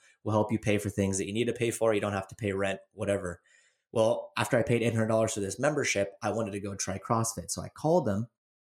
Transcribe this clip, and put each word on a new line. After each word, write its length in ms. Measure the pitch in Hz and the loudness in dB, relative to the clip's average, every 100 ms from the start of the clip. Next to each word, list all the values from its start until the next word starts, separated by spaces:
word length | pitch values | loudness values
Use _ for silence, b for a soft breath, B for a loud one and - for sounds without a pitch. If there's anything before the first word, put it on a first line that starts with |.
| b b | b b
we'll 100 | 104 | 0
help 160 | 107 104 | 2 4
you 80 | 110 | 2
pay 200 | - 104 | 2 0
for 120 | 101 | 0
things 280 | 101 98 95 | 0 0 0
that 80 | 98 | -2
you 60 | |
need 140 | 107 120 | -2 0
to 60 | |
pay 180 | - 117 | 0 -2
for. 240 | - 113 | 2 2
You 60 | 104 | 2
don't 140 | 104 | 0
have 140 | 101 95 | -2 -6
to 60 | |
pay 180 | - 104 | -4 -2
rent, 280 | 98 98 95 - | 0 -2 -4 -8
whatever." 460 | - 101 98 90 85 b b b b b | -6 -2 0 -2 -8 b b b b b
Well, 380 | 113 110 117 - - | 2 2 2 -2 -4
after 200 | 117 123 | 0 2
I 60 | |
paid 200 | 110 117 | 2 2
eight 120 | 113 | 2
hundred 140 | 113 110 | 0 2
dollars 260 | 110 110 | 2 2
for 60 | - | -2
this 180 | 98 92 | -6 -2
membership, 540 | 139 147 117 101 98 - | -2 0 0 0 -2 -2
I 80 | 117 | -4
wanted 220 | 113 107 | -2 -2
to 80 | 101 | -4
go 160 | 101 98 | -6 -6
try 220 | - 98 | -6 -6
CrossFit. 520 | - 117 113 - 85 | 0 0 0 -4 -6
So 100 | - | -8
I 80 | 92 | -8
called 380 | - 151 180 120 | -4 2 2 2
them 220 | 98 120 _ _ _ | 0 -4 _ _ _